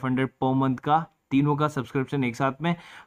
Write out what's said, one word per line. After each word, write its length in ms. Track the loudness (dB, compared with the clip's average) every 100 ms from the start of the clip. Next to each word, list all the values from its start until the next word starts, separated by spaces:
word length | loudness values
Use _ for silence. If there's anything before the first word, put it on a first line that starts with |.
| 0
हंड्रेड 240 | 0 -2 0
per 100 | 0 2
month 220 | 2 0
का, 260 | 2 0 0 _ _
तीनों 240 | 2 2 2
का 120 | 0
सब्सक्रिप्शन 560 | -2 -4 -4 -2 -2
एक 120 | -2 0
साथ 260 | -2 0
में। 140 | -4 -4 -6 -20